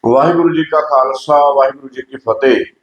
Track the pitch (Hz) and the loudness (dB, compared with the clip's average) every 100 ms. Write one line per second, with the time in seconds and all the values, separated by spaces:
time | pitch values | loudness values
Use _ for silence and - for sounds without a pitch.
0 | 117 131 160 170 170 156 151 156 151 139 | 2 2 2 2 0 -2 -2 -2 0 0
1 | 135 131 - 147 143 139 135 135 135 - | 0 -4 0 2 2 2 0 -2 -16 -16
2 | - 135 113 107 135 113 - _ | -16 -12 -6 0 2 0 -2 _